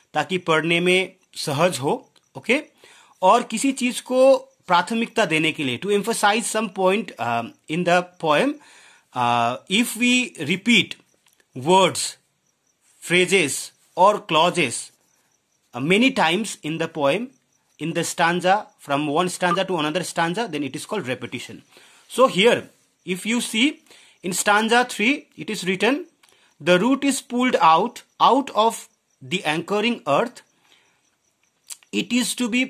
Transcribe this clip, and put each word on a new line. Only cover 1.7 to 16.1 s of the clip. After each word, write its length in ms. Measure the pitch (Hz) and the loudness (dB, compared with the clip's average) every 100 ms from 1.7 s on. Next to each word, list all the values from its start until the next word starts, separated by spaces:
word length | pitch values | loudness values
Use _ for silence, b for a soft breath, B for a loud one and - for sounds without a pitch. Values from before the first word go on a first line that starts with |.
| 131 | 0
हो, 140 | 143 240 - _ _ 131 | -4 -4 -6 _ _ -12
ओके, 240 | - 277 - _ b b b b | -2 -2 -2 _ b b b b
और 200 | 185 233 | 4 4
किसी 280 | 240 220 277 | 2 -4 -4
चीज 280 | 269 247 - | -2 -4 -6
को 360 | - 254 269 262 - _ - | -4 4 6 4 0 _ -2
प्राथमिकता 580 | 175 - 226 233 - 190 | 0 0 -2 -4 -2 0
देने 260 | 156 160 | 0 -2
के 120 | 147 | -2
लिए, 140 | 135 117 | -4 -4
to 120 | 196 | -2
emphasize 600 | 202 208 226 202 220 - | -2 -2 0 0 0 -2
some 180 | 220 220 | -4 -4
point, 380 | 190 185 208 190 - | 0 0 0 -4 -6
uh, 260 | 117 117 113 - - | -4 -4 -6 -12 -8
in 160 | 160 | -4
the 180 | 175 180 175 - | 2 2 0 -6
poem, 320 | 156 147 262 294 b b b b b | 0 2 2 -2 b b b b b
uh, 420 | 127 120 120 117 131 - | -4 0 2 0 -2 -4
if 260 | 196 240 214 | -2 -2 0
we 380 | 247 247 233 - 147 | 0 2 0 -6 -4
repeat 480 | 185 233 220 - - _ _ _ _ _ | -4 2 2 2 -6 _ _ _ _ _
words, 640 | 131 139 185 175 135 - - _ _ _ _ _ _ _ _ | -8 2 4 4 0 -8 -10 _ _ _ _ _ _ _ _
phrases 720 | - 175 180 190 143 - - _ _ - | -2 0 2 2 0 -4 -10 _ _ 2
or 220 | 190 202 | 4 4
clauses, 720 | - 156 175 165 131 - - _ _ _ _ _ _ _ _ | 0 2 2 2 -2 -4 -12 _ _ _ _ _ _ _ _
uh, 60 | 117 | -6
many 300 | 147 196 262 | 0 2 2